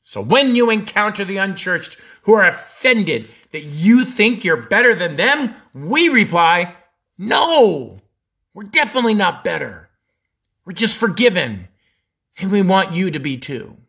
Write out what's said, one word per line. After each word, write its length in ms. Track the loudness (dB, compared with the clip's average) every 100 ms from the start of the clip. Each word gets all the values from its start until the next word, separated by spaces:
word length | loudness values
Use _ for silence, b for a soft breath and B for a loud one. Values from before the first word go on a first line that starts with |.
So 200 | -12 -10
when 340 | 2 2 4 2
you 140 | 2
encounter 560 | 0 -2 -4 -2 -4 -6
the 120 | -4
unchurched 600 | -4 -4 -4 -6 -6 -14 B B
who 120 | 2
are 140 | 4 4
offended 800 | 0 -16 -4 0 2 0 -4 -6 b b
that 140 | -16 -12
you 400 | 0 4 4 4
think 400 | 0 0 2 -2
you're 100 | -2
better 400 | 0 2 4 2
than 220 | -2 -2
them, 380 | 0 0 -2 -8 _
we 360 | -14 -4 0 2
reply, 680 | 2 2 2 2 2 -2 -10 _ _ _ -14
"No, 800 | -2 0 2 4 4 2 -8 -16 _ _ _ _ _
we're 100 | -20
definitely 520 | -6 -4 -2 0 0 0
not 280 | -2 -4
better. 460 | -8 -6 -8 -12 _ _ _ _ _ _ _ _
We're 100 | -14
just 260 | -4 -2 0
forgiven, 680 | -2 2 2 2 -6 -8 -14 _ _ _ _ _ _ -10
and 140 | -2
we 100 | 0
want 320 | 2 2 0
you 160 | -4 -4
to 100 | -4
be 180 | -8 -8
too." 400 | -10 -12 -12 -20